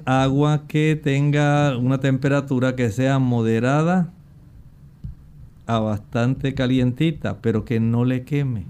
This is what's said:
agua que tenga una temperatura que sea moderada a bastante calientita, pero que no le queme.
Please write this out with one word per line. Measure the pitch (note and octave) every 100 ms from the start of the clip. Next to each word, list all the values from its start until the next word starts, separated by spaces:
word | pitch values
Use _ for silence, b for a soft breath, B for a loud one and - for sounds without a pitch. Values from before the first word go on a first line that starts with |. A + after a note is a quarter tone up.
agua | B2+ C3 C3+ C#3 D3 D3+ D3
que | D3+ D#3
tenga | D#3 D3 C#3 D3 D3 D3 D3 D3 A#2+
una | B2+ C3+
temperatura | C3+ C3 C#3 C#3+ C#3 B2+ B2+ B2+
que | A#2
sea | A#2 C3 C3+
moderada | B2+ A#2+ A2+ A2+ B2 D3 E3 F#3 E3+ - - - - - - - - - - - - - - - -
a | A2+
bastante | G#2+ G#2 - A#2 A#2+ C3+ C3+
calientita, | C3+ B2+ C3 B2 B2 E3 D3+ G2+ G2
pero | A2+ A2
que | G#2+ A2+
no | A2+ A#2
le | B2 B2+
queme. | B2+ D3 C3+ A2+